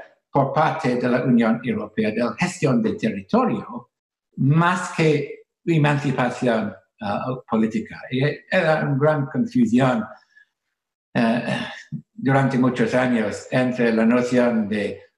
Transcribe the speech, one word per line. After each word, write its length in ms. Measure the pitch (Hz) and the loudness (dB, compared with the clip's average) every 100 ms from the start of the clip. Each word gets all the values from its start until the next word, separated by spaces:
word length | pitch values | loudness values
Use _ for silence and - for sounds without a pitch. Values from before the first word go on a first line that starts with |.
| - _ _ | -14 _ _
por 200 | 120 - | -2 0
parte 440 | 156 151 - 127 123 | 0 0 0 -2 -2
de 120 | 127 | 0
la 160 | 123 | 0
Unión 380 | 127 117 113 117 | 2 4 4 0
Europea 460 | 123 107 107 - 107 | -2 -6 -6 -4 -2
de 80 | 113 | -2
la 160 | 120 - | -4 -2
gestión 420 | 175 - 143 120 | -6 -2 0 2
del 160 | 107 95 | 0 -2
territorio, 920 | 113 98 - 226 226 104 - - - _ _ _ _ - | -4 -4 -2 0 0 -2 -8 -14 -18 _ _ _ _ 0
más 560 | 135 160 170 185 - - | 2 4 2 0 -4 0
que 500 | 156 143 - - _ _ 175 | 2 2 -2 -12 _ _ -2
emancipación, 1080 | 160 147 143 143 127 123 - 123 110 101 - _ _ | 2 2 2 -2 -2 -2 0 0 0 -2 -8 _ _
ah, 340 | 104 110 127 - - | -6 -4 -6 -8 -4
política. 500 | 110 110 110 - - - | -2 0 -2 -8 -12 -6
Y 100 | 127 147 - - | -2 -2 -2 -2
era 340 | 185 160 151 | 0 2 2
una 140 | 147 131 | 0 2
gran 280 | 151 151 139 | 2 2 -2
confusión, 800 | 127 113 127 110 123 131 117 - - _ _ _ _ _ _ _ _ _ | -2 0 2 4 4 2 0 -4 -12 _ _ _ _ _ _ _ _ _
eh, 460 | 127 113 120 - - - - - - - | -2 0 0 -2 -6 -6 -14 -14 -14 -14
durante 440 | - 131 135 131 123 | -6 0 2 2 2
muchos 340 | 127 - 113 | 0 2 0
años 540 | 127 127 117 104 - - | 2 2 0 -2 -6 -4
entre 420 | 131 127 120 117 | -2 0 0 2
la 140 | 110 113 | 4 4
noción 640 | 123 123 123 120 110 101 | 2 2 2 2 0 -2
de 320 | 107 98 - - | -2 -4 -8 -16